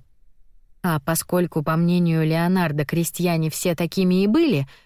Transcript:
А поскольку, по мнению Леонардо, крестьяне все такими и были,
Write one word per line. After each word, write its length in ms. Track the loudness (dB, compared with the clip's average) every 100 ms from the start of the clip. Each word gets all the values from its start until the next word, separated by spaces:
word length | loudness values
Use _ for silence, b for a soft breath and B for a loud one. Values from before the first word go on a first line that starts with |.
| -10 _ -20 -20 -20 -20 -20 -8
А 180 | -4 -2
поскольку, 640 | -2 -4 -2 -2 0 -2
по 140 | -2 0
мнению 500 | 2 2 2 2 2
Леонардо, 600 | 0 0 0 0 -2 -4
крестьяне 640 | -2 -4 -2 -2 0 -2
все 240 | -2 -2
такими 500 | -2 -2 0 2 2
и 20 | 2
были, 400 | 2 2 0 -2 b